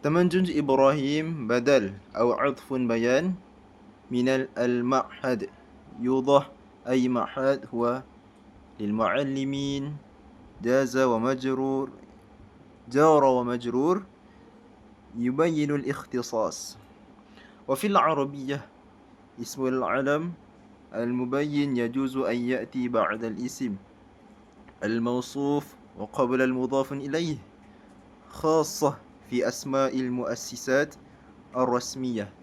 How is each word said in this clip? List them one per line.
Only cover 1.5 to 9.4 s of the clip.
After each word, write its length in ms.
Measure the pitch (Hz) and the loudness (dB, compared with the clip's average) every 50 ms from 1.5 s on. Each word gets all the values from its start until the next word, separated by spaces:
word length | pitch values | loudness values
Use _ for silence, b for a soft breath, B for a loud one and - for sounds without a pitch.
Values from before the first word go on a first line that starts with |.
| 120 123 120 135 143 131 104 95 98 98 - - - | 0 2 4 4 4 4 4 0 -6 -10 -18 -12 -2
أو 160 | - 117 120 | 0 2 2
عطف 420 | 113 - 123 139 120 - - - 135 | 2 2 0 -2 -2 -4 -8 -6 -4
بيان 640 | 127 127 117 117 113 113 120 127 139 170 185 185 - - - - - - - - - - - - - - - | -2 0 0 0 2 2 4 4 4 2 0 -4 -6 -10 -20 -20 -20 -20 -20 -20 -20 -20 -20 -20 -20 -12 -4
من 180 | 123 123 123 131 | -2 0 2 2
ال-، 200 | 135 131 131 - - | 2 0 0 -4 -4
المعهد 920 | - 123 123 123 123 120 123 135 131 - - - - - 131 127 107 98 - - - - - - - - - - - | -2 0 0 0 0 0 2 0 0 0 -2 -10 -6 -2 -2 -2 -2 -4 -10 -12 -20 -20 -20 -20 -20 -20 -20 -12 -6
يوضح 520 | 117 123 131 135 127 135 139 139 143 - - - - - - - - | -2 0 0 0 4 6 6 6 4 2 -14 -20 -20 -20 -20 -16 -4
أي 220 | 123 127 131 123 127 | 0 0 2 2 2
معهد 560 | 127 120 - - - 135 131 135 139 135 - - - | 0 0 -2 -4 -4 -2 0 0 0 0 -4 -8 -4
هو 300 | 117 120 120 123 131 135 - - - - - - - - - - - - - - - | 0 0 0 0 -2 -6 -14 -20 -20 -20 -20 -20 -20 -20 -20 -20 -20 -20 -20 -12 -6
للمعلمين، 1160 | 107 104 104 110 113 92 95 131 143 135 135 135 | -4 -2 0 0 2 2 2 0 -2 -2 -4 -4